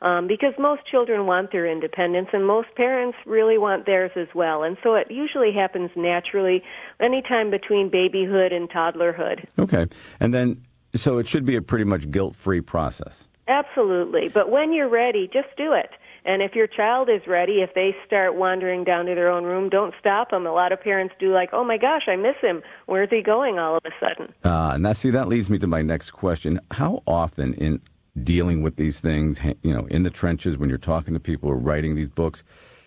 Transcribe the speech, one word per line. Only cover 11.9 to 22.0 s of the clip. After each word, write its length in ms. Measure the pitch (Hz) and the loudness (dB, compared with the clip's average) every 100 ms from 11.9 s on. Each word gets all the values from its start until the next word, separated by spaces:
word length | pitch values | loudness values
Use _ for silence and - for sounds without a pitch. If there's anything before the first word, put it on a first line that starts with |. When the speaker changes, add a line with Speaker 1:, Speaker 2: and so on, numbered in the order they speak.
| 92 73 | 0 0
Speaker 2:
guilt-free 500 | 92 95 - 95 90 | -2 -2 -2 -2 0
process. 680 | 78 85 71 - - - _ _ - | 0 -2 -2 -6 -14 -18 _ _ -2
Speaker 1:
Absolutely. 800 | 277 285 - 208 180 175 170 - | 0 0 0 0 0 0 -2 0
But 220 | 214 202 | 0 2
when 220 | 269 311 | 2 2
you're 140 | 320 269 | 0 2
ready, 400 | 233 240 214 185 | 2 2 0 -2
just 160 | 254 269 - | -2 -4 -4
do 160 | 302 | 0
it. 160 | 226 - - - - - | 0 0 -10 -20 -10 -2
And 160 | 190 | 0
if 120 | 196 | 0
your 140 | 226 220 | 0 0
child 420 | - 214 247 247 | 2 0 2 2
is 120 | 208 165 | 0 0
ready, 340 | 175 180 208 | 0 2 2
if 120 | 185 | 0
they 220 | 185 190 196 - | 0 0 -2 -2
start 300 | 202 185 170 | 0 2 0
wandering 480 | 185 185 185 180 | 0 0 -2 -2
down 220 | 180 175 175 | 0 0 0
to 100 | 175 | 0
their 140 | 175 | 2
own 160 | 175 175 | 0 -2
room, 240 | 185 190 | -2 0
don't 240 | 196 202 - | 0 0 -2
stop 320 | 208 202 - | 0 0 0
them. 140 | 190 170 | -2 0
A 60 | |
lot 200 | 165 180 | 0 2
of 80 | 190 | 0
parents 340 | 208 196 185 - | 0 -2 -2 -2
do, 120 | 190 | 2
like, 160 | 185 180 | 2 2
"Oh 100 | - | 0
my 140 | 247 220 | 0 0
gosh, 260 | 254 311 | 2 0